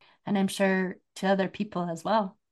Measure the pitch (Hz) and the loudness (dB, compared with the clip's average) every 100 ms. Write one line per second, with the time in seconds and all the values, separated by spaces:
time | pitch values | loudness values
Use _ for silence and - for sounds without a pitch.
0 | - _ - 202 190 - 196 190 185 - | -20 _ -2 0 0 2 2 2 -2 -6
1 | _ - 185 196 185 - 202 175 175 165 | _ -4 0 2 0 -2 -6 -4 -4 -6
2 | - 220 196 - _ | 0 0 0 -8 _